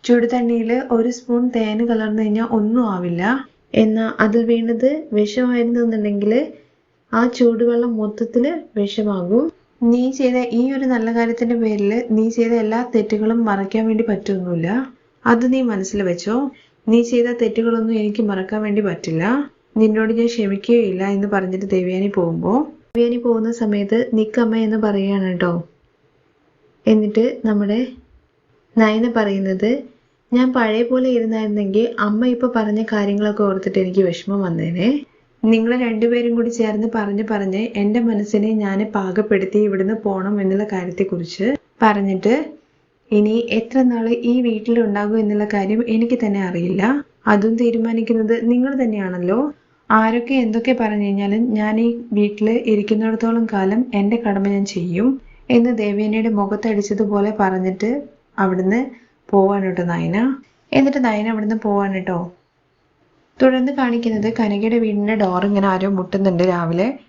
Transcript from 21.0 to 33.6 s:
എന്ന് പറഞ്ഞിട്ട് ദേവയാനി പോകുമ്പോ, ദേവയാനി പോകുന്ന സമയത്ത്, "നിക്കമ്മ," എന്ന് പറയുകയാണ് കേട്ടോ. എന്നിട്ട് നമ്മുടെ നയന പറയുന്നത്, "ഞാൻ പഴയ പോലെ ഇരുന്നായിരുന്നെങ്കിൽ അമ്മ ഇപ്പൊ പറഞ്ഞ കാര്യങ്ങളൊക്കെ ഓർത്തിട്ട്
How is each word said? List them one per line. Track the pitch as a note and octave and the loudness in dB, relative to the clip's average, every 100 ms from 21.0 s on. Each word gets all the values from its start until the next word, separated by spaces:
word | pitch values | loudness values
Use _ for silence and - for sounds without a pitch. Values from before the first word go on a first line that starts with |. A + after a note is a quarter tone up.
| G3 | -2
എന്ന് | G3 G3+ | -2 0
പറഞ്ഞിട്ട് | G3+ F#3 F#3 G3 | -2 -2 -6 -2
ദേവയാനി | F#3 F3+ F#3 G3+ | -2 0 -2 -2
പോകുമ്പോ, | G3+ E3+ E3 F3 A#3 D4+ - _ | 0 -2 -2 0 0 -2 -8 _
ദേവയാനി | A#3 A#3+ A#3+ | 0 0 0
പോകുന്ന | A#3+ A3+ A3 | 0 0 0
സമയത്ത്, | A#3 A3 G#3 G3+ A3+ B3 | -2 -2 0 0 0 2
"നിക്കമ്മ," | A3 G#3+ - A3+ A3 | 0 0 0 2 2
എന്ന് | A3 A3 | 0 0
പറയുകയാണ് | G#3+ G3+ G3 G3 F#3 | 0 0 0 0 -2
കേട്ടോ. | F3+ F3 E3+ E3 _ _ _ _ _ _ _ _ _ _ _ - | -2 -2 -2 -6 _ _ _ _ _ _ _ _ _ _ _ 2
എന്നിട്ട് | A3 G#3+ G#3+ A#3+ - | 2 2 0 0 -2
നമ്മുടെ | A3 G#3 G3+ G#3+ B3+ - _ _ _ _ _ _ _ - | -2 0 0 -2 -4 -8 _ _ _ _ _ _ _ 2
നയന | A3 G#3+ A#3+ | 2 2 0
പറയുന്നത്, | A3+ G#3 G3 F#3+ F#3+ G#3 C4+ B3+ _ _ _ _ | 0 0 -2 -2 0 0 -2 -4 _ _ _ _
"ഞാൻ | B3 B3+ | 2 2
പഴയ | B3+ A3+ A3 | 2 2 2
പോലെ | A#3+ B3+ C4 | 0 2 2
ഇരുന്നായിരുന്നെങ്കിൽ | A#3+ A3+ A3 G#3+ G#3 G3 G3 A#3 - | 0 0 -2 -2 -2 0 0 0 -2
അമ്മ | G#3 G#3 B3+ | -2 2 0
ഇപ്പൊ | B3 B3+ | 0 0
പറഞ്ഞ | A#3+ G#3+ G#3 | 0 0 -2
കാര്യങ്ങളൊക്കെ | A3 G#3+ G3+ G3+ G#3 G#3 | -2 -2 0 0 -2 0
ഓർത്തിട്ട് | G#3 F#3+ | 0 0